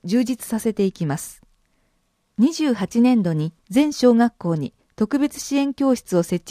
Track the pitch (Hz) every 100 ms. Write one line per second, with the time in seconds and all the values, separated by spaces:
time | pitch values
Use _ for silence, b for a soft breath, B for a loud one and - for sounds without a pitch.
0 | 175 233 233 254 - 220 226 208 196 -
1 | 160 147 - - _ _ _ _ _ _
2 | _ _ _ - 254 320 302 220 190 233
3 | 247 240 175 156 160 - - 208 302 -
4 | 247 233 233 - 175 160 135 _ _ -
5 | 214 285 285 - - 277 277 262 269 247
6 | - 180 170 180 -